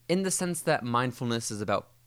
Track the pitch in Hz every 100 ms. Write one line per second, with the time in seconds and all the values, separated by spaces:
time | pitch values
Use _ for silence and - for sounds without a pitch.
0 | - 180 190 - 180 170 - 151 120 120
1 | 127 120 120 117 - 104 101 101 - -